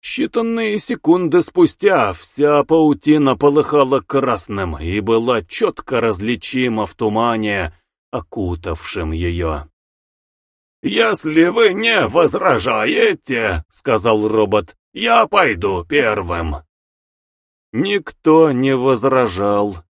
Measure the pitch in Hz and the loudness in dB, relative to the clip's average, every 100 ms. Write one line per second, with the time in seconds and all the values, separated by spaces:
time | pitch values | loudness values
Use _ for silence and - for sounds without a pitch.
0 | - - - 233 226 226 226 208 - 233 | -10 -6 -4 -2 -2 -2 -4 -4 -4 -4
1 | 151 180 175 175 165 - 170 - 202 180 | 2 2 2 0 0 2 2 2 2 2
2 | 107 90 - - 147 147 139 160 156 143 | 0 -2 -12 0 2 2 2 2 2 2
3 | 151 151 139 123 143 143 143 147 135 135 | 2 2 4 2 2 2 2 2 2 0
4 | - 117 127 117 - 101 90 73 80 98 | 0 -2 -2 -4 -6 -6 -6 -6 -6 -4
5 | 101 113 117 120 85 - 208 - - 127 | 0 0 2 -2 -4 -4 -4 -4 -6 -2
6 | 113 92 107 120 - 131 127 110 104 - | -2 -2 -4 -6 -6 -4 -2 -2 -4 -4
7 | 110 107 120 113 107 101 82 - _ _ | -2 0 0 0 -2 -4 -6 -10 _ _
8 | _ 123 - - 95 85 90 82 - 98 | _ -12 -10 -6 -6 -6 -8 -10 -8 -8
9 | 78 82 87 87 82 76 76 _ _ _ | -6 -4 -4 -4 -4 -6 -10 _ _ _
10 | _ _ _ _ _ _ _ _ - 202 | _ _ _ _ _ _ _ _ -6 0
11 | 226 202 160 156 170 214 220 190 233 220 | 0 0 0 2 2 4 2 2 0 0
12 | 127 139 160 - 180 120 95 110 110 - | 0 2 0 0 0 0 0 -2 -2 2
13 | 226 180 - 123 110 85 - - - 110 | 0 0 -4 -2 -2 -4 -6 -10 -2 0
14 | 113 107 107 110 104 104 95 _ _ - | 2 2 2 2 2 0 -2 _ _ -6
15 | 226 233 220 202 156 98 101 92 85 143 | 0 2 2 2 2 0 -2 -4 -2 0
16 | 120 104 87 85 82 73 _ _ _ _ | 0 -2 -4 -4 -4 -8 _ _ _ _
17 | _ _ _ _ _ _ _ 110 190 202 | _ _ _ _ _ _ _ -4 -2 -2
18 | - - 160 160 160 127 135 135 131 123 | -6 -4 4 6 6 4 0 0 2 2
19 | 131 127 120 92 101 104 104 90 _ | 2 2 0 -2 -2 0 -2 -6 _